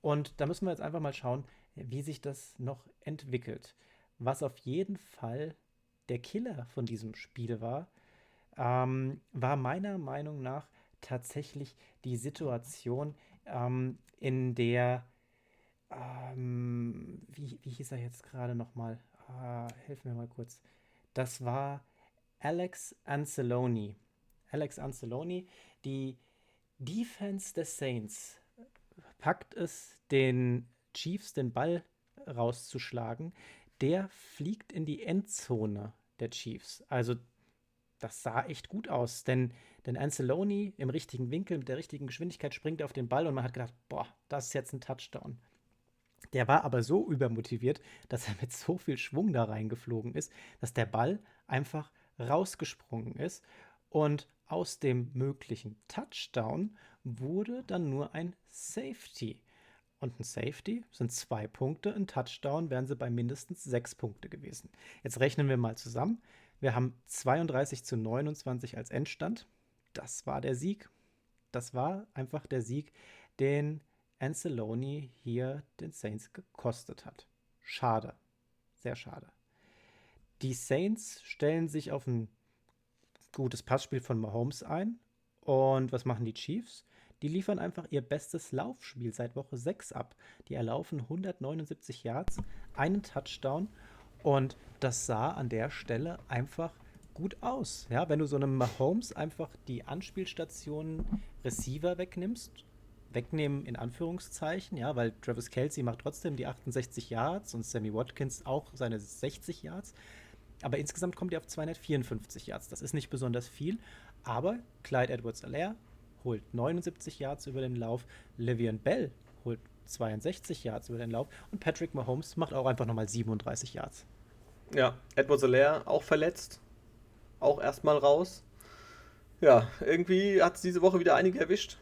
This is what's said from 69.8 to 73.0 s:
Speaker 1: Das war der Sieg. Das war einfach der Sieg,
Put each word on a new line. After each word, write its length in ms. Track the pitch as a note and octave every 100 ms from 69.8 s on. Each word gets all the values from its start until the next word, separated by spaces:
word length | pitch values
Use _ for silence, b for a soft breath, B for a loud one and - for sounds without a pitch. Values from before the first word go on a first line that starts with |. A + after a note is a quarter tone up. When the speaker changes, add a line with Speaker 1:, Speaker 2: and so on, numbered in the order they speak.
| _
Speaker 1:
Das 340 | - B2 - -
war 140 | C3+
der 140 | C3+
Sieg. 340 | B2+ D#3+ G#3 - _ _ _ _ _ _
Das 220 | B2+ A#2+
war 320 | B2+ C#3 F#3+ A3
einfach 320 | - C3 D3+ -
der 160 | C3
Sieg, 300 | A2+ C3 D3 b